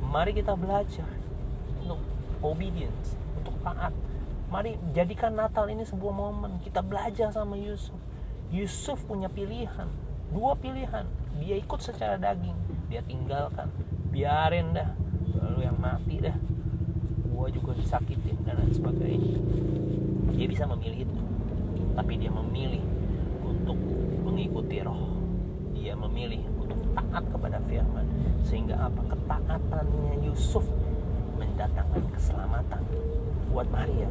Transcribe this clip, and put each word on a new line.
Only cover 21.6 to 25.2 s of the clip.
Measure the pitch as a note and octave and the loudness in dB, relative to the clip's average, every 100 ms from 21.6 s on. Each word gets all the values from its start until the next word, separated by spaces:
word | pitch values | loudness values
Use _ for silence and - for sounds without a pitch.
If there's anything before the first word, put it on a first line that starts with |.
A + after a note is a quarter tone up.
| - - - | -2 0 0
tapi | - - - | 2 2 0
dia | - | 0
memilih | - - C3 C3+ - - - - - - - | 0 0 0 0 0 0 0 0 0 0 0
untuk | - F3 F3+ F3+ - - - - | 0 0 2 0 0 0 2 0
mengikuti | F2 - - - - - | 2 2 2 0 -2 -2
roh. | - - - - | -2 -2 -2 0